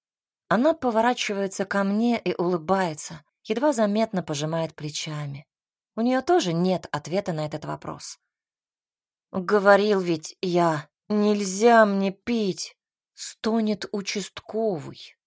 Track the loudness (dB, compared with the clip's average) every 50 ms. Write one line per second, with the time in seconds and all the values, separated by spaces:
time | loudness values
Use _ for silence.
0 | _ _ _ _ _ _ _ _ _ _ 2 4 4 2 2 2 0 0 2 2
1 | 2 2 2 0 -2 -4 -4 -4 -4 -4 -4 -4 -4 -2 -2 0 0 0 0 2
2 | 2 2 0 0 -2 -2 -2 0 0 0 0 -2 0 0 0 0 0 -2 -4 -6
3 | -10 -14 -16 -18 -20 _ _ _ _ -6 -2 0 2 2 2 2 2 2 2 0
4 | 0 0 -2 -4 -4 -4 -4 -4 -4 -4 -2 -4 -4 -6 -6 -10 -10 -8 -8 -8
5 | -8 -8 -8 -8 -8 -8 -10 -12 -16 _ _ _ _ _ _ _ _ _ _ -2
6 | 0 0 0 0 2 2 2 2 4 2 0 2 2 2 0 -2 -4 -6 -8 -8
7 | -6 -4 -4 -4 -4 -4 -4 -4 -4 -6 -6 -8 -8 -8 -10 -10 -10 -12 -12 -12
8 | -14 -16 -16 -18 _ _ _ _ _ _ _ _ _ _ _ _ _ _ _ _
9 | _ _ _ _ _ _ -8 -6 -2 2 2 4 6 6 6 6 6 4 2 2
10 | 2 0 -2 -2 -4 -8 -10 _ -4 0 2 2 4 2 2 0 -4 -10 _ _
11 | _ -2 0 2 2 2 2 0 -2 -4 -2 2 4 6 8 8 6 6 4 2
12 | 0 -2 -4 -6 _ -4 -2 0 0 -2 -2 -4 -8 -12 -16 _ _ _ _ _
13 | _ _ _ -16 -14 -14 -12 -6 -4 -2 0 0 0 0 -2 -2 -4 -6 -8 -6
14 | -6 -6 -6 -6 -6 -8 -10 -14 -14 -8 -4 -2 -2 -2 -2 -4 -6 -10 -14 -16
15 | -18 -20 -20 _ _